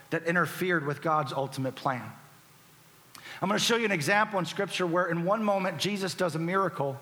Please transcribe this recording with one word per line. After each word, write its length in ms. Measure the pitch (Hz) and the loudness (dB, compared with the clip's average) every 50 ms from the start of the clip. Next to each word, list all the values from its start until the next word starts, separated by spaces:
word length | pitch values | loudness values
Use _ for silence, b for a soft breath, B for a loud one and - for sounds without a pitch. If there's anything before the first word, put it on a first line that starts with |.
| B B | B B
that 140 | - 165 - | -4 -2 0
interfered 600 | 165 170 180 170 - - - 180 185 180 165 143 | 0 2 2 2 2 0 -2 0 0 2 2 0
with 160 | 143 147 - - | -2 -4 -2 0
God's 300 | 165 156 151 147 127 135 | 2 2 2 2 0 -2
ultimate 420 | 135 139 135 139 - 131 131 123 | -2 -4 -2 -2 -4 -4 -4 -4
plan. 380 | - - 147 131 120 110 110 - - - - - - - - - - - - - - - - - - - - B B B B B B - | -2 -2 -2 -2 -2 -4 -10 -12 -16 -20 -20 -20 -20 -20 -20 -20 -20 -20 -20 -20 -20 -20 -20 -20 -20 -20 -20 B B B B B B -2
I'm 60 | 190 | 0
gonna 100 | 208 202 | 0 2
show 180 | - - 233 | 2 2 2
you 100 | 233 233 | 2 2
an 40 | 208 | 2
example 480 | 202 170 143 180 202 208 214 208 208 190 | 0 0 2 4 4 4 4 4 2 0
in 60 | 175 | -2
Scripture 420 | - - - 202 190 - - 185 | -2 -2 -2 -2 -2 -2 -2 0
where 200 | 175 160 180 180 | 2 2 2 2
in 180 | 180 170 170 170 | 2 0 0 2
one 180 | 180 202 226 220 | 2 2 2 2
moment 360 | 208 202 196 190 185 175 143 | 2 2 2 0 -2 -2 -2
Jesus 360 | 123 180 208 196 196 180 - | -2 -2 -2 -2 -2 -4 -2
does 220 | - 190 175 151 | 0 -2 0 0
a 20 | 160 | -2
miracle 600 | 165 170 185 196 196 175 - - 143 139 135 127 | -2 0 2 2 2 0 0 -2 -4 -4 -4 -6